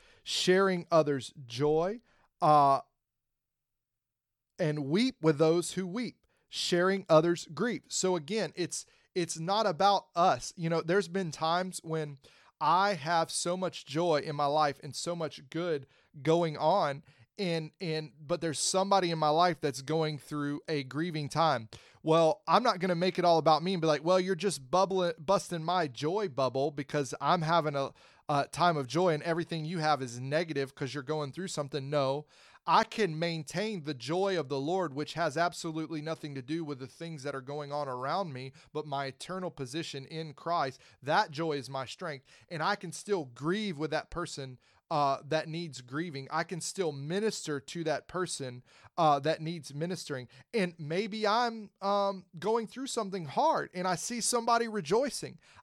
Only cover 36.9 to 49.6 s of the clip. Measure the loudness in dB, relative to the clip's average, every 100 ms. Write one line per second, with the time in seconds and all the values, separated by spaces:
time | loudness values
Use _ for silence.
36.9 | -12 -12 -8 -8 -8 -8 -10 -6 -6 -4
37.9 | -4 -2 -2 -4 -8 -12 -16 -10 -10 -6
38.9 | -6 -6 -8 -12 -8 -8 -8 -8 -6 -8
39.9 | -10 -10 -12 -12 -10 -2 0 -2 -6 -20
40.9 | _ 0 2 2 -2 -4 -4 -6 -10 -10
41.9 | -10 -10 -10 _ -20 _ -4 -2 -2 -6
42.9 | -12 -4 -2 -4 -6 -2 -2 -4 -4 -4
43.9 | -4 -6 -8 -8 -8 -12 -14 _ _ _
44.9 | 0 2 0 0 -2 -2 -6 -8 -12 -8
45.9 | -6 -6 -8 -4 -4 -4 -6 -8 -2 -2
46.9 | -2 -4 -2 -2 -4 -6 -6 -6 -6 -2
47.9 | -4 -4 -6 -4 -6 -8 -10 _ -20 -10
48.9 | 2 4 6 2 0 -4 -8